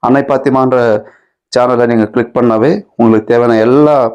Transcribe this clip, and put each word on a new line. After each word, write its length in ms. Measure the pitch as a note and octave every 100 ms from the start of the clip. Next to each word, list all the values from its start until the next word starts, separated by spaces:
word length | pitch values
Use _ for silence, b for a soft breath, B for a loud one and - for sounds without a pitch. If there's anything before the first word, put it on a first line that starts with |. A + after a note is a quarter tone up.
| A#2+
அன்னை 160 | C3+ C3+
பாத்திமான்ற 460 | C3+ C3+ C3 C3 B2+ A#2 G#2+ b b b b _ -
சேனலை 300 | B2 B2 A#2+
நீங்க 140 | A#2 A2
கிளிக் 220 | A#2+ A#2 -
பண்ணாவே 340 | A#2+ A2 B2+ G3 - -
உங்களுக்கு 300 | A#2 A2 A2
தேவையான 240 | A#2+ A#2+ A2+ A2+
எல்லா 280 | C3+ D3+ D3 A#2+